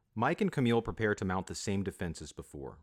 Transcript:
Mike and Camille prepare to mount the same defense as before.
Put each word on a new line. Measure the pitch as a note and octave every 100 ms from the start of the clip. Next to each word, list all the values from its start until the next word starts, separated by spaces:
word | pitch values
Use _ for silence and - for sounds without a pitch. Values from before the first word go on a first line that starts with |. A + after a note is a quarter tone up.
| _ -
Mike | B2 E3+
and | D3+
Camille | D3 B2 A#2
prepare | A2+ F#2+ A2 G#2
to | G2
mount | F#2+ F2+
the | F2+
same | - G2
defense | F#2+ - F2 D#2+
as | D#2
before. | - - D2 C2 A1